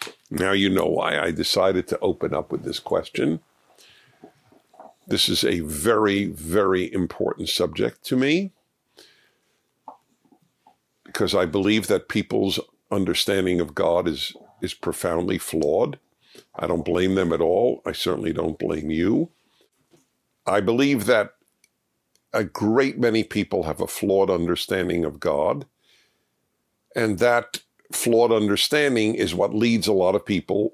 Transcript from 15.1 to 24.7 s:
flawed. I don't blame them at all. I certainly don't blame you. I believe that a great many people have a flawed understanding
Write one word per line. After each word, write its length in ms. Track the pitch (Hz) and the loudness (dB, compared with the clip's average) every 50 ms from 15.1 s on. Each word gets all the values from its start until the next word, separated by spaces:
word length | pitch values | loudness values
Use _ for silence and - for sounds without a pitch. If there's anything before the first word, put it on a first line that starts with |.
| 85 82 90 92 98 85 | -2 -2 -2 -2 -4 -4
flawed. 600 | - - - 80 76 73 76 95 123 143 139 - _ _ _ _ _ _ - - - _ - | -6 -4 -2 0 0 2 2 2 0 -2 -4 -8 _ _ _ _ _ _ -20 -20 -20 _ -10
I 120 | - - 85 | -6 -4 -2
don't 180 | 87 85 76 | -2 -2 -2
blame 300 | 85 85 87 92 95 95 | -2 0 0 2 2 2
them 160 | 95 92 85 | 2 0 2
at 100 | 82 78 | 0 2
all. 400 | 82 80 90 98 117 123 - - - | 2 2 2 2 2 0 0 -2 -6
I 60 | - 92 | -8 -6
certainly 400 | - - 90 87 - - 85 78 | -4 -4 -4 -2 -2 -2 -4 -4
don't 260 | - 85 82 80 - | -2 -4 -4 -4 -4
blame 320 | - 87 82 78 78 76 | -4 -4 -4 -4 -4 -4
you. 380 | 80 80 85 95 117 135 170 170 _ _ _ _ _ _ _ _ _ _ _ _ _ _ _ _ _ _ _ _ _ _ - | -2 0 0 2 2 0 0 -4 _ _ _ _ _ _ _ _ _ _ _ _ _ _ _ _ _ _ _ _ _ _ -4
I 140 | - 92 104 | 0 0 0
believe 460 | 98 92 113 123 139 143 143 120 101 | 2 2 2 2 4 2 2 2 2
that 280 | 104 127 110 101 - - _ _ _ _ _ _ _ _ _ _ _ _ _ _ _ _ _ _ _ - | 2 4 4 2 0 -4 _ _ _ _ _ _ _ _ _ _ _ _ _ _ _ _ _ _ _ -2
a 100 | 107 110 | -2 -2
great 560 | 87 - - 107 104 110 127 135 135 147 - | -2 -4 -2 0 2 2 4 2 2 0 0
many 240 | 123 117 110 113 107 | 0 0 2 0 0
people 400 | - - 104 95 - - 95 87 | -2 -2 -4 -2 -2 -2 -2 -2
have 160 | 78 78 - | -2 -4 -4
a 80 | 92 87 | -6 -8
flawed 420 | - - - 101 95 98 98 98 | -6 -4 0 2 2 4 4 4
understanding 760 | 92 87 85 85 90 87 - - | 2 0 0 0 -2 -2 -2 -2